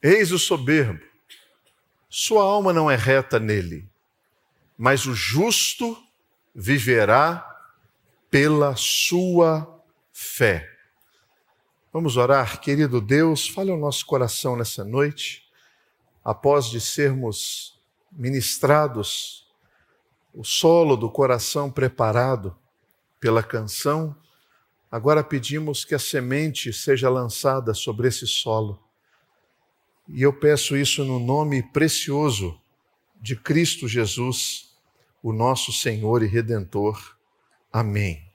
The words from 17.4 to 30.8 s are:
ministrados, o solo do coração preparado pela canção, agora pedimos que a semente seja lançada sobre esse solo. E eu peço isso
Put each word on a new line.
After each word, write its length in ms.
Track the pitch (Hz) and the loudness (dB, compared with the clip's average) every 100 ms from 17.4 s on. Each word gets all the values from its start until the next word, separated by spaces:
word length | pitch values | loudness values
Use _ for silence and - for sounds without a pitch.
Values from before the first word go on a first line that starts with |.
| - - - _ _ _ _ | -8 -10 -14 _ _ _ _
ministrados, 1400 | 175 123 135 117 - 139 151 147 117 101 - - - _ _ _ _ _ _ _ _ _ | -8 -4 -2 -4 -2 2 4 2 -4 -6 -8 -10 -16 _ _ _ _ _ _ _ _ _
o 120 | - | -16
solo 520 | - - 165 170 160 127 | -6 2 4 6 6 2
do 140 | 113 | 0
coração 600 | - 135 123 - 151 143 | 0 2 2 0 -4 -4
preparado 840 | 131 131 - 113 107 127 127 95 85 _ _ _ _ _ _ | -2 -2 0 0 2 0 -2 -6 -14 _ _ _ _ _ _
pela 220 | 120 113 | 2 2
canção, 720 | 110 117 110 - 143 151 160 143 _ _ _ _ _ _ _ | 0 -6 -8 -6 -2 -2 -4 -10 _ _ _ _ _ _ _
agora 320 | 117 120 151 | -4 2 2
pedimos 600 | 139 143 117 147 156 139 | 2 -4 -4 -6 -6 -8
que 120 | - 147 | -4 -4
a 40 | |
semente 720 | - 147 123 139 156 135 123 | -2 -4 -2 -2 -2 -6 -8
seja 380 | 107 - 135 127 | -8 0 2 2
lançada 640 | 127 120 - 139 135 117 | 0 -4 -2 -2 -2 -2
sobre 340 | 107 - 110 123 | -4 -6 -2 -2
esse 200 | 117 117 | -2 -4
solo. 560 | - - 110 107 98 _ _ _ _ _ _ _ _ _ _ _ _ - | -4 -2 -2 -2 -8 _ _ _ _ _ _ _ _ _ _ _ _ -16
E 140 | 147 | 2
eu 100 | 139 | 2
peço 460 | 139 147 147 - | 4 2 4 2
isso 260 | 139 | 0